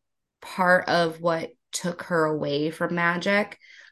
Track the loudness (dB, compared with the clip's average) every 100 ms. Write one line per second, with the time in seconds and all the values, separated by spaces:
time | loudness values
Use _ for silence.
0 | _ _ _ _ -14 0 4 4 4 2
1 | 2 0 -2 -2 -6 -14 _ -6 -6 -6
2 | -2 0 2 0 -2 -2 -2 -2 -4 0
3 | 0 0 0 0 0 -8 -20 -20 -20